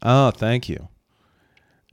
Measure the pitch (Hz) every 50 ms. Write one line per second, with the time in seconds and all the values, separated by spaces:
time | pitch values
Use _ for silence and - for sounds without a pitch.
0 | - 113 123 135 139 127 107 - - 107 120 123 - - 80 - - - _ _
1 | _ _ _ _ _ _ _ _ _ _ _ _ _ _ _ _ _ _